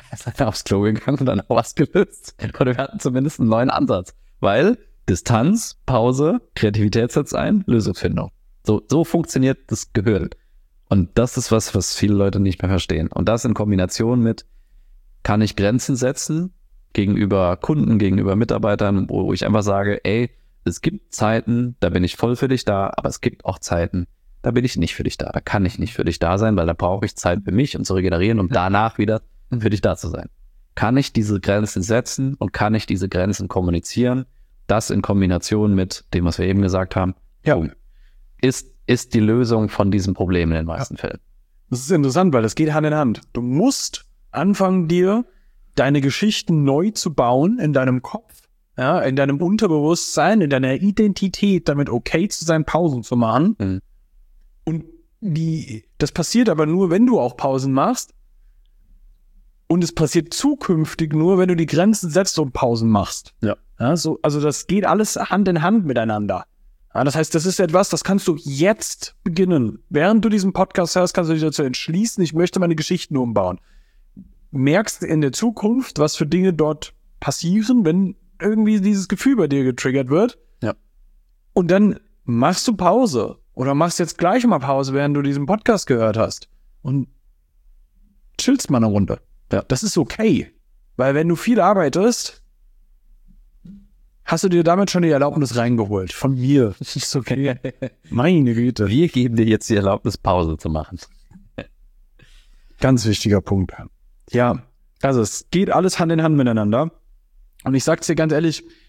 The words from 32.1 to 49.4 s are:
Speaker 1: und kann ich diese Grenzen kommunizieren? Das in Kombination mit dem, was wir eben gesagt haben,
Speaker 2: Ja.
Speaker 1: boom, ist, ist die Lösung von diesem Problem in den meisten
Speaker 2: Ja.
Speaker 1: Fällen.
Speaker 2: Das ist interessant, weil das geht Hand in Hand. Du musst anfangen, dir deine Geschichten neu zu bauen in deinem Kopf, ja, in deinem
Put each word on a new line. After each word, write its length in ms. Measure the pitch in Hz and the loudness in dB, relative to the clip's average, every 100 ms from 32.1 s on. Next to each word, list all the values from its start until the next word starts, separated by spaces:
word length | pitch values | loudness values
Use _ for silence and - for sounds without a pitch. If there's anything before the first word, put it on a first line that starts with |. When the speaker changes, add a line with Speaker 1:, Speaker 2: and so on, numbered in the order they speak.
| - 135 | -6 -6
Speaker 1:
und 180 | 139 98 | -4 -8
kann 220 | - 104 | -2 0
ich 100 | 110 - | 0 -2
diese 220 | 98 95 | -4 -2
Grenzen 400 | - 95 98 92 | -2 -2 -2 -4
kommunizieren? 800 | - 90 85 - - 123 127 127 _ - _ - | -2 0 -2 -2 -2 0 0 -4 _ -20 _ -2
Das 240 | 104 - | -2 0
in 120 | 101 | -4
Kombination 720 | - 101 95 90 - 107 107 | 0 2 2 0 0 0 2
mit 300 | 95 92 - - | 2 0 -6 -6
dem, 100 | 92 | -2
was 140 | 87 - | 0 0
wir 80 | 92 | 0
eben 160 | 98 | 2
gesagt 320 | 98 92 92 | 2 0 -2
haben, 200 | - 92 - _ _ | -2 -2 -4 _ _
Speaker 2:
Ja. 100 | - 127 | 0 0
Speaker 1:
boom, 160 | 78 - - - - - - - | 0 -8 -20 -20 -20 -20 -20 -2
ist, 300 | 127 - - - - | -2 -2 -10 -14 0
ist 280 | 120 - | 0 2
die 60 | 117 | 2
Lösung 480 | 107 117 120 113 107 | 2 2 2 0 0
von 200 | - 101 | 0 0
diesem 240 | 101 95 | 0 0
Problem 360 | 90 90 90 82 | -2 0 0 0
in 60 | 80 | -2
den 100 | 80 | -4
meisten 280 | 82 135 - | -8 -10 -8
Speaker 2:
Ja. 40 | |
Speaker 1:
Fällen. 180 | - - _ _ _ _ _ | -10 -10 _ _ _ _ _
Speaker 2:
Das 100 | 123 | -8
ist 100 | 131 | -2
interessant, 440 | 175 139 135 185 | 0 2 2 2
weil 80 | 131 | 2
das 120 | 110 | 0
geht 180 | - 156 | 0 0
Hand 120 | 151 151 | 0 0
in 80 | |
Hand. 280 | 151 135 104 - | 0 -2 -2 -6
Du 80 | - | -8
musst 640 | 120 135 247 - - - - _ _ | -2 0 0 0 -8 -12 -20 _ _
anfangen, 580 | - 175 196 190 185 160 | -2 0 2 2 2 2
dir 360 | 175 185 220 247 _ _ _ _ | 2 2 0 -2 _ _ _ _
deine 260 | - 131 143 | -2 2 2
Geschichten 640 | 139 - 208 - - 160 | 0 0 0 -2 0 2
neu 260 | 139 139 202 | 4 2 0
zu 240 | 214 185 | -2 -4
bauen 440 | 151 120 127 165 247 | 0 2 4 2 0
in 140 | 160 | 0
deinem 300 | 139 131 127 | 2 2 0
Kopf, 300 | - - - - _ _ _ - | -4 -12 -14 -20 _ _ _ -4
ja, 220 | 131 170 | -2 0
in 160 | 127 135 | 0 0
deinem 240 | 139 143 | 0 0